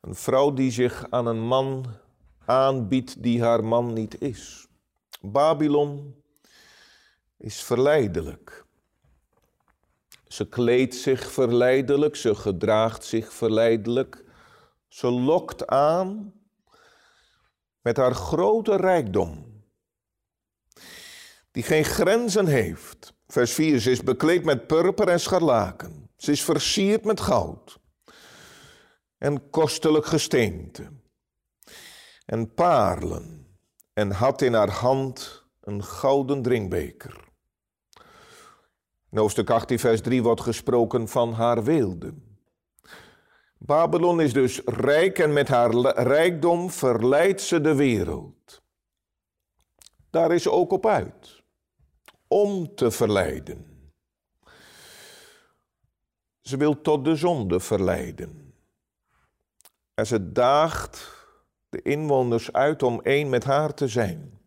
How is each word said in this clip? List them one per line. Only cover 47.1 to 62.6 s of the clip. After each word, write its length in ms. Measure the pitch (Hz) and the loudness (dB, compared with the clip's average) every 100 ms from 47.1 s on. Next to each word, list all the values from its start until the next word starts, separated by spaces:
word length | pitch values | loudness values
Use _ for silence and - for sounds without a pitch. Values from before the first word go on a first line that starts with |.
| 143 180 196 | 4 2 0
ze 200 | - 170 | -2 0
de 140 | 151 143 | 2 2
wereld. 840 | 143 110 82 69 - - _ - _ _ _ _ _ _ _ _ _ _ _ _ - _ _ | 2 0 -2 -6 -12 -20 _ -20 _ _ _ _ _ _ _ _ _ _ _ _ -20 _ _
Daar 220 | 165 165 | 0 2
is 100 | 170 | 2
ze 100 | 165 | 2
ook 200 | 165 180 | 0 2
op 140 | 190 220 | 0 2
uit, 580 | 180 - - - - _ _ _ _ _ _ - _ _ | 0 -2 -12 -20 -20 _ _ _ _ _ _ -20 _ _
om 480 | 180 208 196 160 - | 2 2 -2 -8 -2
te 160 | 139 | -2
verleiden. 1000 | - 107 101 85 71 69 - - 67 71 _ _ _ _ _ _ - - - - - - - - _ _ _ _ _ _ _ _ _ _ _ | 0 0 0 0 -4 -12 -18 -18 -20 -20 _ _ _ _ _ _ -20 -20 -20 -20 -20 -20 -20 -20 _ _ _ _ _ _ _ _ _ _ _
Ze 180 | - 135 | -8 0
wil 240 | 151 147 | 2 2
tot 240 | - 151 135 | 0 0 2
de 100 | 160 | 0
zonde 440 | 175 160 98 87 | 0 0 0 -2
verleiden. 920 | - 104 92 85 87 - - 76 71 _ _ _ _ _ _ _ _ _ _ _ - _ _ - | 0 0 0 -2 -4 -12 -14 -16 -20 _ _ _ _ _ _ _ _ _ _ _ -20 _ _ -6
En 60 | 110 | -2
ze 240 | 117 87 | -2 -2
daagt 800 | 95 123 143 160 160 - - - - - _ _ _ _ | 0 2 4 2 -2 -10 -16 -20 -20 -20 _ _ _ _
de 120 | - | -10
inwoners 720 | - 143 151 139 123 120 117 | -4 -4 0 0 2 -2 -2
uit 300 | - | 0